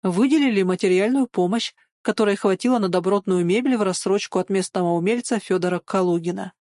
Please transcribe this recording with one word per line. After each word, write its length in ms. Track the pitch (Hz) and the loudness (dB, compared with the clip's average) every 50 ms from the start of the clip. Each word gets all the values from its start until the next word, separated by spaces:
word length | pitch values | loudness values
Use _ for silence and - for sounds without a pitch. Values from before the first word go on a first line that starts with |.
| - | -2
Выделили 600 | 190 175 180 240 277 285 320 285 262 226 196 190 | -2 0 2 2 2 2 2 2 2 2 2 2
материальную 640 | 180 185 180 - 190 185 180 196 220 254 277 262 240 | 0 0 0 0 2 2 2 2 2 2 0 0 0
помощь, 460 | - - 180 180 202 233 - - _ _ _ _ _ _ | 0 -2 0 0 0 -2 -4 -6 _ _ _ _ _ _
которой 340 | _ - 208 - 220 208 202 | _ -4 0 2 2 2 2
хватило 440 | 202 - - 185 185 - 247 254 233 | 0 2 0 0 0 0 0 0 2
на 100 | 202 185 | 0 0
добротную 560 | 175 180 175 185 202 202 190 - 185 180 175 | 0 0 0 0 0 0 0 0 0 0 2
мебель 320 | 170 185 226 254 262 254 226 | 2 2 2 2 0 0 0
в 40 | |
рассрочку 580 | 208 190 180 - - 190 190 208 - - - 190 | 0 -2 -2 -4 -2 0 0 -2 -2 -2 -2 -4
от 100 | 185 - | -2 0
местного 440 | 196 190 185 - _ 196 180 170 170 | -2 -2 -2 -2 _ -2 0 0 0
умельца 460 | 170 165 190 233 240 240 - 254 208 | 0 0 0 -2 -2 -2 -4 -4 -4
Федора 400 | - - 196 185 170 180 180 175 | -2 -2 -2 0 0 -2 -2 -4
Калугина. 760 | _ - - 190 185 180 175 170 165 175 180 190 190 185 _ _ | _ -4 -2 0 0 2 0 -2 -2 -4 -6 -6 -8 -12 _ _